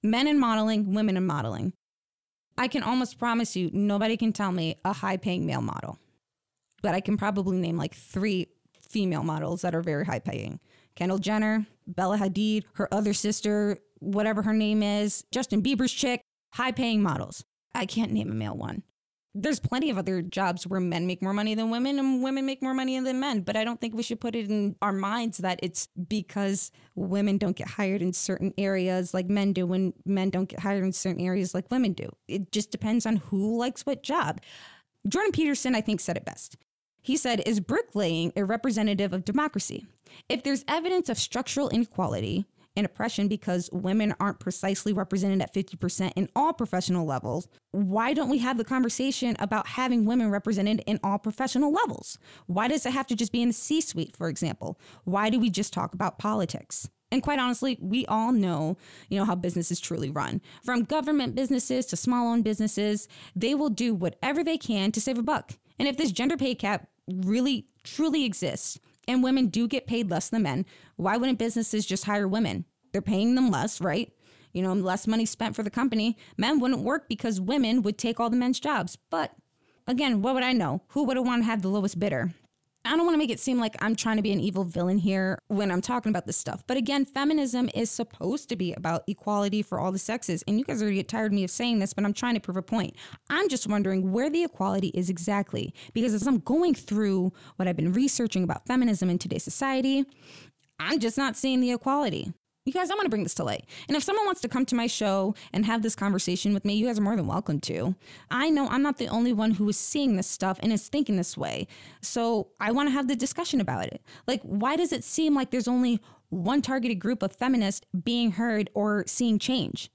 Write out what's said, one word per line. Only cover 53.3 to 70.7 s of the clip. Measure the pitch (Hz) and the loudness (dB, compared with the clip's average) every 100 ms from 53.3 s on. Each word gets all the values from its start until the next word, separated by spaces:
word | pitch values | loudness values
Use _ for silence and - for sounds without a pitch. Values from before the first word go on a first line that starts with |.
be | 240 | 2
in | 240 | 2
the | |
C-suite, | 220 - 311 311 - 160 - | 0 0 0 0 -2 -6 -4
for | 165 | -4
example? | - 165 - 80 - - - - | -2 -4 -4 -8 -10 -14 -12 -2
Why | 196 214 | 0 2
do | 247 | 4
we | 233 | 2
just | 185 208 | 0 -2
talk | - 180 180 | -2 -6 -2
about | 190 - | -4 -2
politics?" | 208 214 180 - - - - _ _ | -2 -2 -2 -6 -10 -10 -10 _ _
And | 262 | -2
quite | 277 294 | 0 0
honestly, | 247 240 269 240 | 0 0 -2 -2
we | 190 233 254 | -2 -2 0
all | 220 226 | 0 2
know, | 247 190 160 156 - - - - | 4 2 0 -2 -4 -8 -20 -4
you | 196 | 0
know, | 208 | 0
how | |
businesses | 185 175 175 165 175 | 0 -2 -2 -2 -4
truly | - 165 139 | -4 -4 -4
run. | 147 92 - - - | -4 -4 -6 -8 -12
From | - 247 | -2 -2
government | 233 311 277 302 254 | 0 0 2 0 0
businesses | 226 269 277 - 254 247 | -2 0 0 0 -2 -2
to | - | -2
small-owned | - 247 240 233 | 0 2 2 2
businesses, | 220 214 214 - 208 208 - - - 180 | 2 2 0 2 0 0 -4 -14 -10 -2
they | 226 285 | 0 2
will | 302 | 2
do | 202 240 202 | 2 0 0
whatever | 170 - 247 285 | -2 -2 -2 0
they | 330 320 | 0 -2
can | - 214 196 | -2 0 0
to | 220 | 0
save | 269 247 | -2 -2
a | |
buck. | 240 294 - - _ _ | 0 -2 -4 -18 _ _
And | 277 | -2
if | 269 | 0
this | 302 | -2
gender | 180 254 320 | 0 0 0
pay | 269 | 0
gap | 247 - 208 - _ - | -2 -2 -2 -6 _ -8
really, | 185 185 220 254 254 - _ | -4 0 2 2 0 -4 _
truly | - - 311 302 | -16 -2 0 2
exists, | 262 - 165 131 - - _ _ - | 0 0 -2 -2 -6 -8 _ _ 0
and | 254 | 2
women | 254 269 247 | 4 4 4
do | 220 233 | 2 0
get | 269 - | 0 -2
paid | 233 214 | -2 0
less | 165 - | 0 0
than | 226 | 0
men, | 185 135 - | 2 0 -2